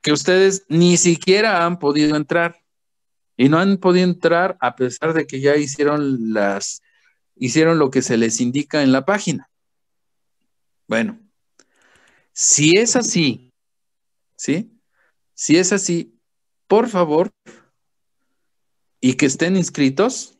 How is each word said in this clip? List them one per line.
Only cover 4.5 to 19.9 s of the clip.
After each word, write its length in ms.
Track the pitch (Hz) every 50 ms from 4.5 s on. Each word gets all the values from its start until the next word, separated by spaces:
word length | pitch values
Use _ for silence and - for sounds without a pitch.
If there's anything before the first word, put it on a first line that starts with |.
| 180 _
a 160 | - 123 -
pesar 380 | - 131 123 123 - - 160 160
de 120 | 160 143
que 140 | 139 139 131
ya 160 | 135 143 143
hicieron 760 | 151 147 139 143 - 147 147 147 151 147 139 135 123 113 110 110
las, 480 | 107 101 101 98 98 - - - - _ _ _ _ _ _ _ _ _ _ _
hicieron 440 | _ 127 120 110 151 160 165 165 160
lo 100 | 147 131
que 120 | 131 131
se 160 | 123 - 127
les 220 | 113 117 113 110 -
indica 420 | 127 120 127 143 147 _ - 151 143
en 80 | 135
la 140 | 131 135 135
página. 440 | - 202 208 - - 160 - - _ _ _ _ _ _ _ _ _ _ _ _ _ _ _ _ _ _ _ _ _ _ _ _ _ _ _ _
Bueno, 320 | _ 110 113 113 107 - - _ _ _ _ _ _ _ _ _ _ _ _ _ _ _ _ _ _ _ _ _ _ _
si 440 | - - - - - 147 156 170
es 180 | 202 240 233 -
así, 580 | - 233 - - 170 160 135 110 - _ _ _ _ _ _ _ _ _ _ _ _ _ _ _ _ _ _ _
¿sí? 420 | _ - - 139 175 226 - _ _ _ _ _ _ _ _ _ _ _ _ _
Si 240 | - - - 151
es 140 | 170 185 185 208
así, 460 | 196 - - 175 170 - - _ _ _ _ _ _ _ _ _ _ _
por 220 | _ 196 214 233 240
favor, 420 | 214 185 175 156 151 156 185 220 _ _ _ - - _ _ _ _ _ _ _ _ _ _ _ _ _ _ _ _ _ _ _ _ _ _ _ _ _ _ _ _ _
y 160 | - 127 127
que 100 | - 151
estén 300 | 135 131 - 160 170 190
inscritos 840 | 190 170 - - - 143 131